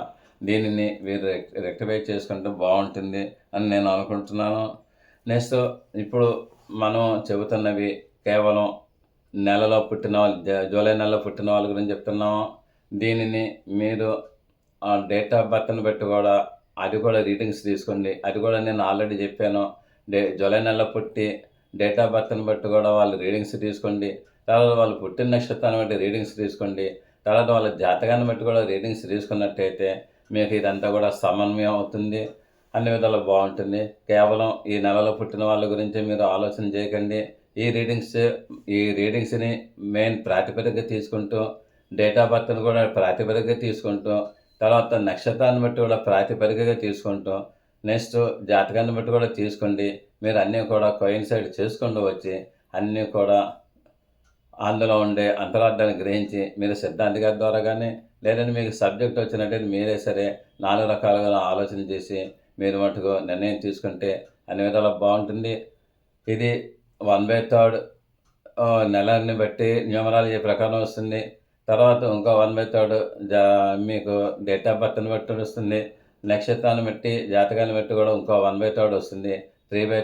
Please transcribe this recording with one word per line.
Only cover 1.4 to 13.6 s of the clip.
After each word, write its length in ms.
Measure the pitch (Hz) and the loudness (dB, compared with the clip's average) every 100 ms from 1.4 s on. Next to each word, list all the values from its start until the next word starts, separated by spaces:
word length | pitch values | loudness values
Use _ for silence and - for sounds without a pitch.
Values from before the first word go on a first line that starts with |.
| - - 90 | -8 -10 -8
రెక్టిఫై 340 | - 107 107 107 | -6 -4 -4 -4
చేసుకుంటే 400 | 101 - 98 98 95 | -6 -6 -8 -6 -2
బాగుంటుంది 600 | 90 95 98 98 95 98 98 - _ | 2 2 2 -4 -6 -6 -6 -10 _
అని 140 | 98 107 | -4 0
నేను 180 | 101 101 | 2 2
అనుకుంటున్నాను. 760 | 95 98 104 101 104 107 110 110 - _ _ _ _ - | 0 -2 -6 -6 -4 -2 -2 -4 -10 _ _ _ _ -2
నెక్స్ట్ 300 | 120 120 127 120 - _ 104 | -2 0 0 0 -4 _ -10
ఇప్పుడు 320 | 104 123 120 110 - _ _ 107 | -4 2 2 2 -8 _ _ -2
మనం 220 | 107 113 113 107 - | 0 2 2 0 -2
చెబుతున్నవి 640 | 101 107 110 104 104 101 - - _ | -4 -2 0 0 0 -2 -4 -12 _
కేవలం 440 | - 104 104 104 101 - - _ _ _ _ | 0 2 4 2 0 -4 -16 _ _ _ _
నెలలో 460 | 101 101 104 110 110 | -4 0 2 4 2
పుట్టిన 340 | 107 110 107 104 | 2 -4 -2 2
వాళ్ళు, 200 | 104 92 | 2 2
జ-, 220 | 85 98 95 | -2 -2 0
జూలై 240 | 101 107 | 2 4
నెలలో 260 | 107 107 107 | 2 2 0
పుట్టిన 300 | 104 98 104 | -2 -6 0
వాళ్ళ 140 | 104 104 | 0 0
గురించి 240 | 101 101 | -2 -2
చెప్తున్నాము. 500 | 101 - 104 104 107 107 - _ _ _ | -4 -4 -2 0 0 -4 -8 _ _ _
దీనిని 520 | 101 113 113 110 113 110 - | -4 0 0 -2 -2 -4 -8